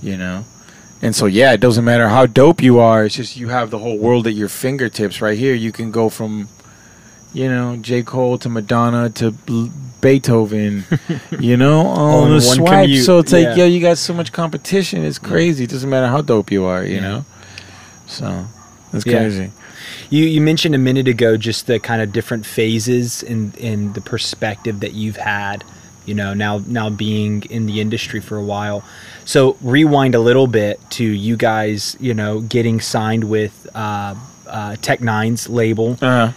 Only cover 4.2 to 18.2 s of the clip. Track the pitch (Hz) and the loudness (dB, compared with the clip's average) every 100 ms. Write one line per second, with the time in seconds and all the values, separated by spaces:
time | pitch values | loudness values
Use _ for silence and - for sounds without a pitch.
4.2 | 113 107 101 - 131 139 120 - 104 - | 0 -2 -4 -4 -6 -4 -4 -2 -4 -2
5.2 | 110 107 135 123 113 107 113 110 113 - | -2 0 0 0 -2 -6 -6 0 -2 -2
6.2 | 110 107 104 - - - - - - - | -8 -6 -10 -14 -20 -20 -20 -20 -20 -20
7.2 | - - 131 127 123 120 110 123 117 127 | -16 -6 -2 -2 -2 -6 -2 -2 -2 -2
8.2 | 127 123 127 113 101 120 120 120 117 107 | 0 -2 -4 -6 0 2 2 2 -2 -2
9.2 | 117 107 - 117 117 143 127 - 135 135 | -4 -4 -6 -4 -4 -8 -16 -2 2 2
10.2 | 131 117 107 107 104 101 95 151 - 156 | 4 2 2 -2 -2 -4 -4 -6 -4 -10
11.2 | - - 120 123 135 151 170 175 151 151 | -8 -4 0 4 6 4 2 2 4 4
12.2 | 147 151 120 131 165 190 139 135 127 180 | 6 6 4 4 6 6 6 4 6 6
13.2 | 160 175 143 117 175 175 170 170 - 170 | 6 4 4 4 4 4 2 0 -2 -6
14.2 | 165 - 165 156 - 190 180 185 151 139 | -6 -6 -6 -6 -4 -2 -2 -4 -4 -6
15.2 | - 180 170 151 120 135 135 135 127 120 | -4 0 2 0 -4 -6 -2 0 2 0
16.2 | 113 113 98 101 92 90 95 95 95 107 | 2 0 2 0 0 -2 -2 -4 -4 -6
17.2 | 143 - - - - - - - - - | -10 -16 -20 -20 -20 -20 -20 -20 -18 -10